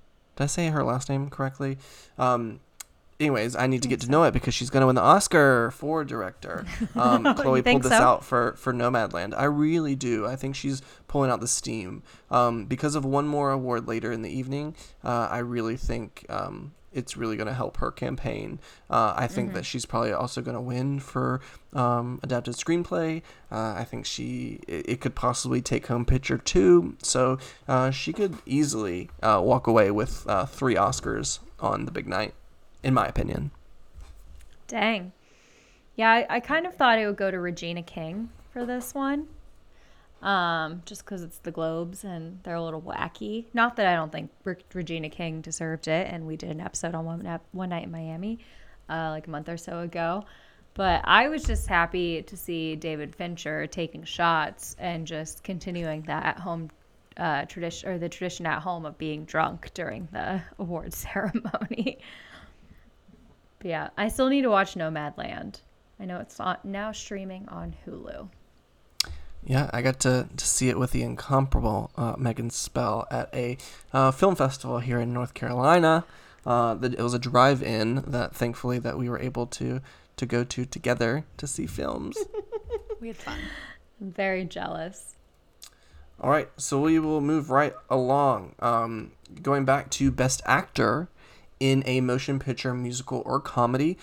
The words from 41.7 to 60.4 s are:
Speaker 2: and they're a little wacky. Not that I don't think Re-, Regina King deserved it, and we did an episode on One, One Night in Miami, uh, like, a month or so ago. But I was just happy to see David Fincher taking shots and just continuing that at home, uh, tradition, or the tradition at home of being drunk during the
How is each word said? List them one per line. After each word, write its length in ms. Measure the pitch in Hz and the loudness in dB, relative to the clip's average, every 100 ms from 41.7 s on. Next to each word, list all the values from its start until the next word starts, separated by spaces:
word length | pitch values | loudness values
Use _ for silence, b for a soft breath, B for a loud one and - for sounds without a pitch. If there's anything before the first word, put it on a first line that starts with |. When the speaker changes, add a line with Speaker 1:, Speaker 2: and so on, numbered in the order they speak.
| 165 170 190 | -2 -6 -10
Speaker 2:
and 380 | 202 165 165 185 | -10 -10 -12 -14
they're 100 | 180 | -8
a 80 | 170 | -6
little 180 | 165 160 | -6 -8
wacky. 640 | 170 - - - 208 220 233 | -8 -6 -6 -6 -8 -6 -4
Not 240 | 240 233 233 | 2 2 4
that 100 | 185 | 2
I 80 | |
don't 160 | 170 156 | 4 0
think 200 | 160 143 _ | -6 -10 _
Re-, 120 | 190 - - | -8 -8 -10
Regina 380 | 185 165 165 156 | -8 -6 -6 -8
King 320 | - 165 160 | -8 -8 -6
deserved 440 | 165 - 160 160 160 | -10 -6 -4 -4 0
it, 220 | 165 - | 0 0
and 160 | 170 160 | -6 -8
we 100 | 160 | -8
did 140 | 170 | -8
an 100 | 156 | -8
episode 320 | 180 - 170 | -8 -6 -4
on 100 | 165 | -4
One, 360 | 165 170 175 165 - | -4 -6 -6 -8 -10
One 160 | 185 185 | -8 -4
Night 160 | 170 | -4
in 60 | 180 | -6
Miami, 480 | 165 160 160 208 226 b b b b - | -8 -8 -6 -6 -8 b b b b -8
uh, 220 | 160 160 | -4 -4
like, 160 | 156 160 | -6 -8
a 40 | |
month 200 | 151 165 | -8 -8
or 80 | 170 | -10
so 220 | - 170 | -8 -8
ago. 440 | 170 170 165 196 - b b b _ | -6 -2 -2 -2 -6 b b b _
But 300 | - 190 165 | 0 2 2
I 240 | - 202 277 | 6 6 6
was 160 | 311 | 0
just 220 | 233 220 - | -2 -2 2
happy 540 | 175 170 180 175 160 | 2 2 0 -2 -4
to 140 | - 185 | -8 -14
see 360 | - 165 160 | -8 -6 -4
David 400 | 156 160 151 160 | -6 -6 -6 -8
Fincher 520 | 165 175 165 151 156 151 | -8 -8 -6 -6 -4 -6
taking 360 | 185 165 156 | -6 -6 -8
shots 720 | 165 - 170 160 151 - - - | -12 0 2 4 0 -6 -16 -8
and 280 | 175 165 160 | -6 -6 -6
just 380 | 156 156 - | -8 -8 -12
continuing 580 | - 180 190 175 160 156 | -10 -8 -6 -6 -4 -6
that 220 | 151 151 | -4 -2
at 140 | 156 165 | -2 -4
home, 320 | 175 165 160 _ _ _ _ - | -6 -6 -8 _ _ _ _ -4
uh, 260 | 170 143 | -2 0
tradition, 440 | - 175 170 170 196 | -4 -6 -8 -6 -6
or 80 | 175 | -6
the 100 | 170 | -6
tradition 380 | - 180 180 165 | -6 -8 -4 -4
at 140 | 147 | -2
home 240 | 180 170 151 | -4 -6 -8
of 100 | - | -8
being 300 | 156 151 156 | -8 -6 -4
drunk 460 | 160 160 170 - | 0 0 -2 -12
during 340 | - 160 113 170 | -10 -8 -8 -8
the 320 | 190 - 185 | -6 -4 -4